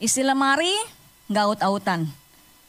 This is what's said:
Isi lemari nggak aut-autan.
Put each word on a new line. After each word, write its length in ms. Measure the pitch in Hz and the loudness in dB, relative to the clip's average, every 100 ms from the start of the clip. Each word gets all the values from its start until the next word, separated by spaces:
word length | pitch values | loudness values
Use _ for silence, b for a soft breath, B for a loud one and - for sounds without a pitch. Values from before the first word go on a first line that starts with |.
Isi 160 | 220 262 | -2 0
lemari 520 | 269 269 269 277 349 403 466 - - _ - | 0 2 2 2 2 -2 -4 -12 -20 _ -4
nggak 140 | 208 208 | 0 0
aut-autan. 640 | 214 190 202 196 175 156 135 _ - - - | 2 0 0 -2 -2 -4 -8 _ -20 -20 -20